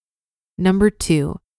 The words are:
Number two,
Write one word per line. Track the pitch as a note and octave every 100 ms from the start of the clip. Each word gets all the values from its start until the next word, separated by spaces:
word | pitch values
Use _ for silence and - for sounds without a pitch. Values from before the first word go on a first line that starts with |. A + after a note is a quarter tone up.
| _ _ _ _ _ -
Number | F#3 G3 G#3
two, | - - D#3 D3 - _